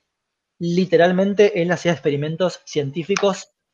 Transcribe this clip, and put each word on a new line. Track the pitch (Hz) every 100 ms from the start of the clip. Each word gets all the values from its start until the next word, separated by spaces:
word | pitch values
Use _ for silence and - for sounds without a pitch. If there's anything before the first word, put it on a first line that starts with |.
| _ _ _ _ _ -
literalmente | 170 175 180 165 175 185 196 202 202 175
él | 175
hacía | 170 170
experimentos | 151 156 143 151 160 180 - -
científicos | 151 139 165 160 196 202 190 - _ _